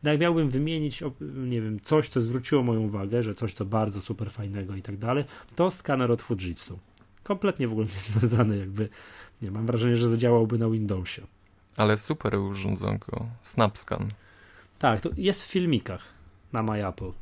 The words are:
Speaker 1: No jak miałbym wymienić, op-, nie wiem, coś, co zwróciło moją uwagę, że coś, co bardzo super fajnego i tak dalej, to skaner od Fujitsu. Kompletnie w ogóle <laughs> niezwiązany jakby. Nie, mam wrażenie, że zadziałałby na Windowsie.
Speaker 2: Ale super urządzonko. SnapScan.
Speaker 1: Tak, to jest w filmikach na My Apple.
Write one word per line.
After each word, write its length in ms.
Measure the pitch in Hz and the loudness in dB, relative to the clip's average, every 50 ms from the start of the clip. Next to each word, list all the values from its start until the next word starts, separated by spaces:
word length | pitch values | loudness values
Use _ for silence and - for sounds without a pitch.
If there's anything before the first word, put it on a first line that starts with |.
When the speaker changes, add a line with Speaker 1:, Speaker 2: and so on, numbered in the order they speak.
Speaker 1:
No 80 | - 147 | 4 4
jak 100 | 151 147 | 4 4
miałbym 300 | 170 175 170 165 160 143 | 4 4 4 4 4 4
wymienić, 520 | 127 131 147 156 165 160 151 147 - - | 2 2 0 0 0 0 -2 -2 -4 -4
op-, 180 | 160 147 123 - 151 147 139 131 131 127 | -8 -8 -8 -8 -12 -10 -8 -6 -4 -2
nie 120 | 123 117 | -2 -2
wiem, 180 | 110 110 107 101 | 0 -2 -4 -4
coś, 280 | - - 151 156 151 - | 0 4 4 4 4 4
co 120 | - 131 | 2 0
zwróciło 420 | 117 113 120 131 127 - 151 143 | 2 2 0 -4 -2 2 2 4
moją 180 | 123 120 117 110 | 4 4 2 2
uwagę, 420 | 110 104 101 101 98 101 110 120 | 2 0 0 -2 -2 0 0 0
że 120 | 117 107 101 | 0 0 -4
coś, 200 | - 117 107 - | -4 -6 -6 -4
co 100 | - 104 | -4 -6
bardzo 360 | 95 104 110 110 107 98 101 | 0 2 0 0 0 -2 -6
super 300 | 92 - 113 - 107 98 | -6 -6 -6 -6 -6 -8
fajnego 440 | - - 104 101 98 101 95 92 101 | -6 -8 -8 -6 -6 -6 -6 -6 -8
i 60 | 98 | -8
tak 140 | 95 - 101 | -8 -10 -10
dalej, 280 | 98 107 117 127 143 143 - - - - - - | -6 -2 0 0 0 -2 -4 -10 -20 -20 -14 0
to 160 | - 170 185 | 0 2 2
skaner 420 | 185 - - - 143 131 127 120 | 2 -2 -2 -2 0 2 4 4
od 100 | 117 113 | 2 2
Fujitsu. 560 | - - 123 95 90 90 85 - - - 87 92 - _ _ - - _ _ - | 2 -4 -4 -4 -2 -6 -6 -6 -8 -10 -10 -14 -16 _ _ -20 -20 _ _ -20
Kompletnie 460 | - - 208 185 - 202 175 - 135 117 | -6 -4 -4 0 0 -2 0 0 -2 0
w 40 | |
ogóle 140 | 110 110 110 104 | 2 0 0 -2
<laughs> 40 | - | -2
niezwiązany 640 | 98 95 110 101 110 127 117 120 110 120 107 107 101 | -6 -6 0 2 2 4 4 4 4 4 4 2 -2
jakby. 300 | 95 95 98 101 107 104 - - - - - - - - - _ | -4 -6 -4 -4 -4 -4 -6 -14 -20 -20 -20 -20 -20 -20 -14 _
Nie, 80 | 113 98 | -10 -6
mam 160 | 98 107 113 | -4 -4 -2
wrażenie, 300 | 113 120 113 113 123 120 | 0 0 2 2 4 4
że 120 | 117 120 117 | 4 4 4
zadziałałby 500 | 113 113 120 120 120 117 113 107 120 113 | 2 4 4 6 6 6 6 4 2 2
na 100 | 113 113 | 2 2
Windowsie. 520 | 113 113 107 101 101 92 92 - - - 104 - _ _ _ _ _ _ _ _ _ | 2 0 0 0 0 -2 -2 -6 -8 -12 -14 -18 _ _ _ _ _ _ _ _ _
Speaker 2:
Ale 200 | - 110 104 107 | 2 4 4 4
super 380 | 104 - - 156 156 - 110 - | 2 0 -4 -4 -2 0 0 0
urządzonko. 920 | 101 98 98 98 98 98 98 98 95 101 101 104 104 - - - - 110 113 117 - | 0 -2 -2 -4 -4 -2 -2 -2 -2 -2 -2 -2 -4 -4 -6 -8 -6 -8 -8 -10 -14
SnapScan. 680 | - - - - 113 101 104 - - - - - - 104 104 - - - - - - - - - - - _ - | -16 -6 2 2 2 2 2 -4 -6 -6 -4 -4 -4 -6 -6 -10 -16 -20 -20 -20 -20 -20 -20 -20 -20 -20 _ 0
Speaker 1:
Tak, 220 | - 131 110 104 | 2 2 2 2
to 100 | - 165 - | 0 -4 -4
jest 260 | - 185 190 185 - | 0 0 0 0 -2
w 40 | - | -6
filmikach 560 | - - 190 180 170 147 107 - - 92 90 - - - - - - - - _ - | -2 0 0 2 4 2 2 0 -4 -10 -10 -12 -18 -20 -20 -20 -20 -20 -20 _ -6
na 100 | - 117 | -4 -2
My 260 | 110 107 107 104 101 95 | -2 0 0 -2 -2 -4
Apple. 240 | 92 - 95 92 92 - | -4 -6 -10 -10 -10 -12